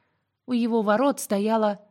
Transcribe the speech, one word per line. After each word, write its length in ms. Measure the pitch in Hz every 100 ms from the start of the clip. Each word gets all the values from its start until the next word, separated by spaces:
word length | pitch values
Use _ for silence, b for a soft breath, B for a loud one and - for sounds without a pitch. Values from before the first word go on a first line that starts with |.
| _ _ _ _ -
У 60 |
его 300 | 247 233 226
ворот 380 | 208 208 277 277
стояла 600 | - 202 214 226 208 202 _